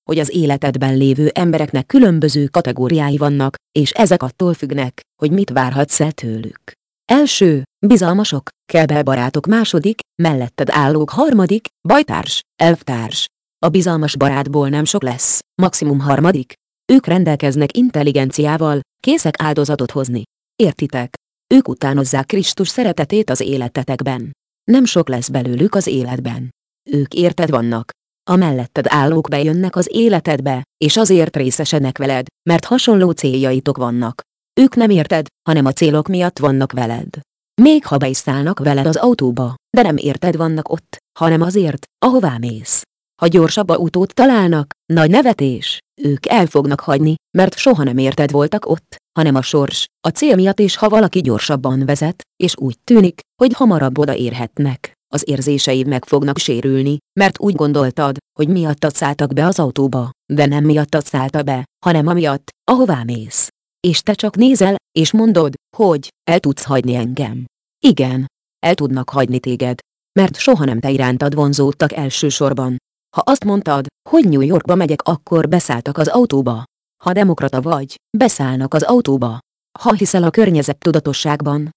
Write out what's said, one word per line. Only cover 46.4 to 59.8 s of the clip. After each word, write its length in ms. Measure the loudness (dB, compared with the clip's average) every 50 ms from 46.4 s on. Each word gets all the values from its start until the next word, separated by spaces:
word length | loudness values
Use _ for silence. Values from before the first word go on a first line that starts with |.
| 2
fognak 340 | 2 2 0 0 0 -2 -4
hagyni, 340 | -2 -2 0 2 2 0 0 -2 _ _ 0 2
mert 180 | 2 2 0
soha 260 | 0 2 2 2 4
nem 160 | 2 0 0 0
érted 320 | 0 0 0 0 0 0
voltak 360 | 2 0 0 0 -2 -4 -2
ott, 300 | -2 -4 -4 -6 _ -20 -20 _ _ -2 0
hanem 160 | 2 2 2
a 80 | 0
sors, 440 | 0 0 0 0 0 -2 -4 -8 -10 -10 _ _
a 80 | -6 -4
cél 280 | -2 0 2 2 4
miatt, 240 | 4 2 2 2 2
és 160 | 0 0 0
ha 120 | 0 0 2
valaki 320 | 4 4 2 2 0 -2
gyorsabban 640 | 0 0 -2 -2 -2 -2 -4 -2 -2 -2 -2 0 0
vezet, 380 | 0 -2 -2 -2 -4 -6 -8 -14 _ _
és 200 | -4 -4 -4 -2
úgy 220 | -4 -6 -6 -8 -4 _
tűnik, 360 | 4 6 6 6 4 2 -4 -16 _ _ 0
hogy 100 | 0 0
hamarabb 460 | 2 2 2 2 4 2 2 0 0 0
odaérhetnek, 960 | 0 0 -2 -2 -4 -4 -6 -6 -8 -6 -4 -2 -2 -2 -4 -6 -10 -18 _ _ _ _
az 160 | -6 -4 -2 -2
érzéseid 580 | -4 -2 -2 -2 -2 0 0 0 0 0 0
meg 180 | 0 -2 -4 -2
fognak 340 | 0 0 0 2 0 -2 -2
sérülni, 600 | -2 -2 -2 -2 0 0 0 0 0 -2 -2 -4 -8 _ -2 0
mert 200 | 0 0 0 0
úgy 140 | -2 -2 0
gondoltad, 600 | 0 0 0 2 2 0 0 0 -2 -2 -2 -4 -6 -12 _ _ -4
hogy 100 | -2 0
miattad 460 | 0 0 0 -2 -2 -2 -2 -2 -2
szálltak 380 | -2 -2 -2 -2 -2 -4 -2
be 140 | 0 0 0
az 120 | 0 0 0
autóba, 520 | -2 -2 0 -2